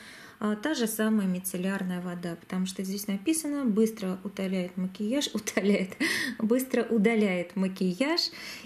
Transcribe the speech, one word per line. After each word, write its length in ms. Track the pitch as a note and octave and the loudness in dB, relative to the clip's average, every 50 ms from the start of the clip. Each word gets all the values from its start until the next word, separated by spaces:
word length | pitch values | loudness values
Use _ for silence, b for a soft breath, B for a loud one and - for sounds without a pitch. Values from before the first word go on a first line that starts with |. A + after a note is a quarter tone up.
| B B B B B B B B | B B B B B B B B
а, 160 | G#3+ G#3+ G#3 | -2 -2 -2
та 180 | G#3 - D4+ D#4+ | 0 0 -2 0
же 120 | C4 A#3 | 0 0
самая 420 | A3 - - A3 A3 A3 G#3+ G3 F#3 | 0 0 0 2 2 4 2 2 2
мицеллярная 760 | F3+ F3+ F#3 - - F3 F3+ F#3+ G3 G3 F#3+ F#3 F3+ F3+ | 0 -2 -4 -4 -4 -2 -2 -2 -2 0 -2 -2 -2 -4
вода, 340 | F3+ F3+ F3 F3+ F3 F3 E3 | -4 -6 -6 -6 -6 -6 -6
потому 300 | - - - F#3+ F#3 F#3 | -8 -8 -6 -2 -2 -2
что 180 | F#3 F#3 - F#3+ | -2 -2 -6 -6
здесь 240 | F#3 G3 G3+ - - | -4 -4 -4 -4 -4
написано: 560 | G3 G3+ - D#4+ D#4+ D#4+ - D4 C#4+ C#4+ C#4 | -4 0 0 0 0 2 0 -2 -2 0 2
«Быстро 540 | A#3 F#3+ A3 A3+ A3 A3 - F#3+ F#3 F#3 F#3 - | 2 4 6 4 4 2 -2 -4 -4 -4 -4 -8
утоляет 520 | G3+ - - F#3+ F#3+ F#3+ F#3 F3+ F3+ - | -10 -6 -4 -4 -2 0 -2 -2 -4 -4
макияж», 520 | F#3+ F#3 F#3 F#3 - G#3 G#3 C4 D4 C#4+ - | -4 -4 -4 -4 -4 -2 0 0 0 0 -2
<laughs> 60 | - | -2
утоляет, 580 | G#3 - - - A3 F#3+ G3+ G3 - F#3+ F#3+ - B D4+ E4 B B B B3+ B B | -4 -6 -2 0 2 4 4 4 4 2 -2 -2 B 0 0 B B B -4 B B
быстро 440 | A3+ G#3 A#3+ C4 C4 - - A#3+ A3 | 2 2 2 2 2 2 0 0 2
удаляет 720 | - A3+ A3 F#3+ A#3 A#3 G#3+ G#3+ G3 F3+ F3+ F3 - - | 2 4 4 6 6 6 6 4 4 2 0 -2 -2 -2
макияж 760 | F#3+ F#3+ F#3+ F#3+ - F#3+ F#3 F3 F#3 C4 D4 E4+ E4+ - - B B B B B B B | -2 -2 -2 0 0 0 0 0 0 0 0 2 0 0 -2 B B B B B B B